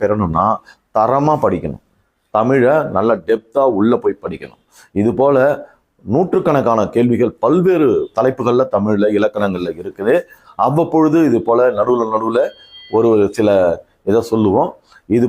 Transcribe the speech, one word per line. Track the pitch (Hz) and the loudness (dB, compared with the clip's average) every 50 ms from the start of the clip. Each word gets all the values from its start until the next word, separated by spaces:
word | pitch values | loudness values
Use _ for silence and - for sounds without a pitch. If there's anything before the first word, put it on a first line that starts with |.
பெறணும்னா | 107 101 104 107 101 85 80 82 92 107 110 - _ - - _ _ _ - 107 | -2 -2 0 0 -2 -2 0 0 0 0 0 -2 _ -16 -20 _ _ _ -2 0
தரமா | 107 113 131 139 143 156 151 147 - | 0 2 2 0 2 0 0 0 0
படிக்கணும், | 104 95 85 - 78 64 - _ _ _ _ _ _ _ _ _ _ - | -2 -2 -2 -6 -8 -10 -12 _ _ _ _ _ _ _ _ _ _ -2
தமிழை | 107 113 123 135 131 120 127 147 156 143 110 104 | 0 0 2 2 2 2 2 2 0 0 -2 -2
நல்ல | 95 104 117 113 101 82 107 | -2 0 0 0 0 0 -2
டெப்தா | 113 110 - _ - 139 135 131 113 95 | -2 -2 -4 _ -2 0 0 0 2 2
உள்ள | 104 117 120 117 120 | 2 2 2 0 0
போய் | 104 95 - - | -2 -4 -4 -8
படிக்கணும். | - 80 - 69 69 - _ _ _ _ - - _ - 98 | -12 -12 -12 -14 -18 -20 _ _ _ _ -20 -18 _ -4 -2
இது | 104 117 117 120 | -2 0 0 0
போல | 131 143 139 131 127 143 143 - - - _ _ _ _ _ _ - - | 2 2 2 2 2 0 0 -4 -8 -18 _ _ _ _ _ _ -8 -4
நூற்றுக்கணக்கான | 107 147 185 - - 190 - 170 147 135 123 117 117 110 104 - - | -2 -2 0 0 -2 -2 0 0 0 0 0 0 0 0 0 -2 0
கேள்விகள் | 117 120 123 120 117 123 110 - - - | 0 0 0 0 0 -2 -2 -4 -4 -2
பல்வேறு | 123 151 185 175 190 185 165 151 127 101 80 71 - - 110 | 0 0 2 2 2 2 2 2 2 0 0 -2 -4 -4 -2
தலைப்புகள்ல | 117 135 131 - 117 120 123 123 131 131 - | -2 -2 -2 -2 -2 -2 0 0 0 0 -2
தமிழ்ல | 101 101 104 107 101 101 104 104 101 | -2 0 0 0 0 0 0 0 0
இலக்கணங்கள்ல | 104 107 - 104 104 98 92 87 90 87 80 82 | -2 -2 -2 -2 -4 -4 -4 -4 -6 -8 -8 -10
இருக்குது. | 90 98 - - 98 110 143 175 175 - - - _ - - - 101 | -12 -14 -10 -6 -2 0 0 0 -2 -6 -16 -20 _ -14 -4 -2 -2
அவ்வப்பொழுது | 123 139 156 165 165 151 160 156 156 151 165 160 139 | 0 0 0 -2 0 2 2 2 2 2 2 0 2
இது | 117 113 113 113 | 0 0 0 0
போல | 117 120 123 127 113 104 | 2 2 2 0 0 0
நடுவுல | 104 120 123 120 113 110 110 | 0 0 0 -2 -2 -4 -4
நடுவுல | 110 110 113 113 120 143 - - - - _ - - - - - | -4 -4 -2 -2 -2 -2 -2 -6 -14 -20 _ -20 -20 -12 -4 -2
ஒரு | 110 113 117 110 104 101 98 - | 2 2 4 4 2 2 0 0
சில | - 107 104 101 95 90 87 85 - - _ _ _ - 98 | 0 0 2 2 2 2 0 -2 -4 -8 _ _ _ -4 0
இதை | 101 117 113 - | 0 0 0 0
சொல்லுவோம். | 113 113 107 101 92 123 156 175 - - _ _ _ - _ - 104 | -2 0 0 2 2 0 0 -2 -6 -14 _ _ _ -16 _ -2 0
இது | 120 120 | 0 0